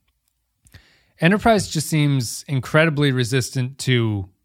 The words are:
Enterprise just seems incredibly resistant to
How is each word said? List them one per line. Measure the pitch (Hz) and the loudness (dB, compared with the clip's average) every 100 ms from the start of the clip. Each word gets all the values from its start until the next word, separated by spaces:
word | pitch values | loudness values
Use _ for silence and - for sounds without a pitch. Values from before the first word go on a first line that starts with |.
| _ _ _ _ _ _ _ - _ _ _ - | _ _ _ _ _ _ _ -20 _ _ _ 0
Enterprise | 160 202 233 214 - | 2 4 4 2 0
just | 160 - | -6 -2
seems | 156 147 135 113 - - | 0 2 0 -2 -8 -6
incredibly | 135 - 156 165 143 147 | -6 0 2 2 2 0
resistant | 127 117 131 - 135 127 139 | 0 0 -2 -2 -4 -6 -4
to | - 123 113 104 92 _ | 0 0 0 -2 -6 _